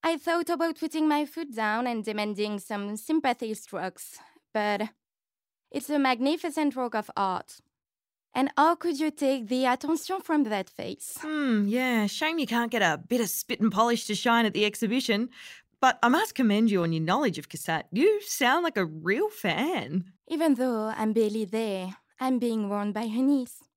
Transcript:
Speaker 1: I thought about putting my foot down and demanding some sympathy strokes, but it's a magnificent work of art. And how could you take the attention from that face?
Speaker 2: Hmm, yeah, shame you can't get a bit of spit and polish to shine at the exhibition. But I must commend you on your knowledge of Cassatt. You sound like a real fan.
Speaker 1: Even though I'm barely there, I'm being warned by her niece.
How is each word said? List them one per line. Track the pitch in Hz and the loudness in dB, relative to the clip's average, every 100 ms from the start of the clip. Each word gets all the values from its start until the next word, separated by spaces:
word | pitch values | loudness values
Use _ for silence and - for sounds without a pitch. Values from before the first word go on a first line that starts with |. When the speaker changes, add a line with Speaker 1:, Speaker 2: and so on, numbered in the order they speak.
Speaker 1:
I | 320 330 | 0 -2
thought | - 339 330 | 0 0 0
about | 339 330 - | 0 0 -2
putting | 320 311 311 | -4 0 2
my | 294 | 2
foot | 294 320 302 | 0 -6 -10
down | 226 214 220 247 | -4 0 0 -2
and | 233 | -2
demanding | 214 214 208 202 208 208 | -4 -2 -4 -2 -4 -4
some | - 208 202 214 | -6 -6 -6 -8
sympathy | - 311 277 240 226 | 0 0 2 -2 -4
strokes, | 220 - 190 185 - - - - _ _ | -6 -8 -6 -6 -8 -18 -18 -20 _ _
but | 214 208 202 214 _ _ _ _ _ _ _ _ | -2 0 0 -4 _ _ _ _ _ _ _ _
it's | 285 - | -10 -2
a | 294 | 2
magnificent | 269 247 262 320 339 294 294 254 | 2 2 2 0 -2 0 0 0
work | 247 | -4
of | 220 208 - | -4 -6 -2
art. | 196 180 - - _ _ _ _ _ _ _ | -2 -2 -6 -20 _ _ _ _ _ _ _
And | 262 269 - | -2 0 4
how | 302 339 | 4 4
could | 349 277 | -2 -2
you | 311 | -2
take | 302 277 269 214 | 0 0 0 0
the | 254 262 | 0 2
attention | 254 294 320 - 381 | 0 0 -2 -2 -8
from | - 302 | 0 2
that | 240 208 190 | 2 0 -4
face? | - - - - - | -8 -10 -8 -12 -10
Speaker 2:
Hmm, | 311 311 277 220 202 | -6 -2 0 2 2
yeah, | 233 254 240 208 | 0 2 2 0
shame | - 311 330 | 0 -2 0
you | 269 | -2
can't | 233 233 | 0 0
get | 233 | 2
a | 185 151 - | 2 0 0
bit | 214 | 0
of | 208 | 0
spit | - - 247 | -4 -6 0
and | 220 | 0
polish | 190 233 233 - | 4 4 2 0
to | |
shine | 208 247 233 220 | -2 2 4 4
at | |
the | 202 | 2
exhibition. | 208 214 220 247 262 202 247 - - - _ _ | 0 0 0 0 0 -2 -2 -8 -20 -20 _ _
But | 262 - | 2 4
I | 240 | 4
must | 285 440 | 4 2
commend | - 240 202 226 | 0 2 4 4
you | 196 | 4
on | 165 | 2
your | 165 | 0
knowledge | 160 208 277 160 | 2 2 2 -2
of | 147 | -10
Cassatt. | - - 160 - | -12 -4 -4 -2
You | 185 359 415 | 2 4 4
sound | 415 - 247 294 | -2 0 2 4
like | 339 - | 2 0
a | 175 | -2
real | 156 165 208 415 | -4 -2 0 0
fan. | - 202 156 262 262 131 170 175 _ _ | -2 -2 0 0 -2 -2 -4 -4 _ _
Speaker 1:
Even | 320 320 | 0 2
though | 247 254 226 214 - | 2 2 0 -2 -2
I'm | 220 | 0
barely | 214 214 214 | 2 2 0
there, | 208 220 226 190 185 190 _ _ | -2 -2 -2 -4 -6 -12 _ _
I'm | 262 254 | -2 0
being | 240 226 208 | 0 0 -2
warned | 208 208 | -2 -2
by | 202 233 | -4 -4
her | 220 | 0
niece. | 262 285 247 - _ | 2 2 0 -12 _